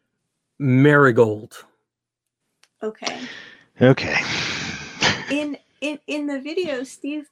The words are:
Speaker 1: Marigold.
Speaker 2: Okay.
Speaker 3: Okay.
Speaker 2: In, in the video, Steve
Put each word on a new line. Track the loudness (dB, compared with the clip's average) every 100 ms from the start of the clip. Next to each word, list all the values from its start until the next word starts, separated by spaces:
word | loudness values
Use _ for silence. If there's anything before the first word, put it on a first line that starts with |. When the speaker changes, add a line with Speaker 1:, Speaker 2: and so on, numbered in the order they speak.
| _ _ _ _ _ -4
Speaker 1:
Marigold. | 2 6 6 6 6 6 4 2 -10 -20 -20 _ _ _ _ _ _ _ _ _ _ _
Speaker 2:
Okay. | -12 -8 -10 -10 -12 -16 -20 -20 _ 4
Speaker 3:
Okay. | 4 6 2 -4 -4 -4 -6 -8 -8 -10 -14 -4 -2 -2 -4 -4 -4 -8 _ _
Speaker 2:
In, | -8 -8 -8
in | -8 -6
the | -6
video, | -6 -6 -4 -6
Steve | -8 -12 -10 -10 -10